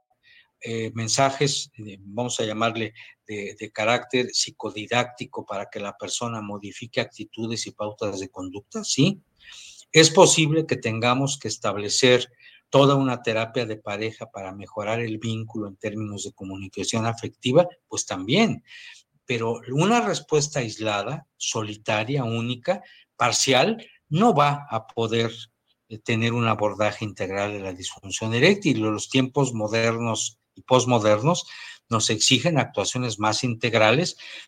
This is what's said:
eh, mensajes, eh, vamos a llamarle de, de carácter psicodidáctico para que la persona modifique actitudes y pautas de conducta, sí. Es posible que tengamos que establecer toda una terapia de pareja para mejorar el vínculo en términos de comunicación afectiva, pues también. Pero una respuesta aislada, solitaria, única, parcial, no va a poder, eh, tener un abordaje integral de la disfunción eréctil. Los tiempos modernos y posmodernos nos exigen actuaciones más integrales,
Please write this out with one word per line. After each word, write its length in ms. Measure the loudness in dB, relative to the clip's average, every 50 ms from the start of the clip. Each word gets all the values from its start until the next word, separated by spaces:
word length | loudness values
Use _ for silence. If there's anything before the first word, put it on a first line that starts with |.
| _ _ _ _ _ _ _ _ _ _ _ _
eh, 300 | -10 -8 -6 -6 -6 -6 -6
mensajes, 760 | -6 -4 -2 0 2 2 2 2 2 0 0 0 -2 -6 -10 _ -18
eh, 180 | -16 -16 -16 -18
vamos 380 | -18 -12 -6 -6 -4 -4 -2 -4
a 60 | -4
llamarle 480 | -4 -2 0 0 0 0 -2 -6 -8 -8 -14 -20 -20 -20 _ _
de, 300 | -12 -10 -10 -10 -10 -12 -12
de 120 | -14 -12
carácter 580 | -6 -2 0 0 0 0 0 -2 0 0 0 0
psicodidáctico 1160 | -2 -4 -4 -4 -6 -10 -10 -10 -8 -8 -6 -2 0 0 0 -2 -4 -14 -14 -12 -12 -12 -10
para 240 | -8 -8 -8 -8 -8
que 100 | -10 -10
la 160 | -10 -10 -10
persona 460 | -10 -10 -8 -6 -6 -6 -6 -6 -6 -8
modifique 580 | -8 -10 -10 -12 -14 -14 -14 -14 -8 -4 -6
actitudes 680 | -6 -6 -6 -16 -16 -14 -10 -8 -6 -6 -4 -6 -8
y 40 | -10
pautas 500 | -10 -8 -8 -8 -8 -6 -6 -6 -6 -6
de 80 | -8 -10
conducta, 560 | -10 -12 -12 -10 -12 -14 -14 _ -12 -10 -6
sí. 380 | -4 0 2 2 2 2 -2 _ _ _ _ -20 -20 -20 -20 -20 -20 -20 -20 -8 _
Es 200 | 6 6 6 6
posible 560 | 8 8 8 8 8 4 2 2 2 2 0
que 100 | 0 -2
tengamos 600 | -2 -2 -4 -2 0 2 2 2 2 0 -2 -4 -6
que 100 | -8 -8
establecer 800 | -8 -4 -4 -4 -4 -2 -4 -4 0 4 6 6 6 6 4 0 _ _ -20 -20 -20 -20 _ 2
toda 240 | 6 6 6 6 6
una 260 | 4 2 0 0 -2 -2
terapia 420 | -2 0 0 -2 -2 -2 -4 -4
de 120 | -4 -6
pareja 540 | -8 -8 -8 -6 -4 -4 -6 -8 -10 -14 -14
para 220 | -12 -12 -12 -12 -12
mejorar 480 | -14 -16 -14 -10 -8 -4 -4 -2 -2
el 160 | -2 -4 -6
vínculo 520 | -6 -4 -4 -4 -4 -6 -8 -8 -8 -8 -8
en 80 | -8
términos 480 | -8 -8 -8 -6 -6 -8 -8 -8 -8 -10
de 80 | -12 -12
comunicación 760 | -12 -12 -12 -10 -10 -12 -12 -8 -8 -6 -4 -2 -2 -2
afectiva, 600 | -2 -4 -6 -8 -12 -10 _ -2 2 4 4 4 4 0 _ _
pues 180 | -12 -8 -8 -6
también. 580 | -6 -6 -8 -4 0 2 2 4 2 2 -4 _ _ -20 -20 -20 -20 -20 -20 _ _ _ _ _
Pero 340 | -4 -4 -2 -2 -2 -4 -6 -6 -4 0
una 280 | 2 4 4 4 2
respuesta 600 | 2 0 -2 -4 -4 0 0 0 0 0 -2 -4
aislada, 680 | -4 -4 -6 -4 -4 -2 -2 -2 -2 -4 -6 -10 -12 _ _
solitaria, 880 | -8 -6 -4 -4 -4 -4 -6 -8 -10 -4 -2 -2 -2 0 -2 -2 -2 -2
única, 580 | -2 -2 -2 -2 -4 -6 -6 -2 -4 -4 -4 -4 -16 -20 -20 -20 _ _
parcial, 680 | 0 0 0 2 2 2 4 4 4 4 4 0 -2 -6 -18 _ _ _ -4
no 260 | 0 4 4 6 6
va 320 | 6 4 4 2 0 -6 -6
a 160 | -6 -6 -6
poder, 460 | -6 -4 -2 -2 0 2 0 0 0 -2 -8 -16 -20 _ _ _ _ _ _ _ -18
eh, 100 | -16 -10
tener 340 | -4 -2 0 2 2 2 2
un 140 | 2 2
abordaje 580 | 2 2 2 0 0 0 0 0 0 -2 -2 -6
integral 480 | -8 -6 -6 -6 -4 -2 -2 -2 -2 -4
de 80 | -6
la 120 | -8 -8 -10
disfunción 640 | -10 -12 -12 -14 -14 -14 -10 -8 -6 -4 -2 2
eréctil. 460 | 4 6 6 4 4 2 0 2 2
Los 280 | 2 0 -2 -2 -4 0
tiempos 440 | 0 0 2 2 2 0 0 0 0
modernos 840 | -4 -4 0 0 2 2 2 0 0 -2 -2 -2 -4 -4 -6 -8 _ _ _ _
y 80 | -10 0
posmodernos 840 | 4 4 4 6 6 4 4 6 6 4 6 4 2 2 0 -2 -10 -14 -16 -16 -18 -18 -16 _ -2
nos 220 | 0 0 2 2
exigen 480 | 0 2 2 4 4 4 4 2 2 2
actuaciones 600 | 0 0 0 -2 -2 -2 -2 -2 -4 -4 -4 -2
más 260 | 0 0 0 0 -2
integrales, 720 | -2 -2 -2 -2 2 4 6 6 6 6 4 2 0 -4 -10 -14 -18 -18 -18 -12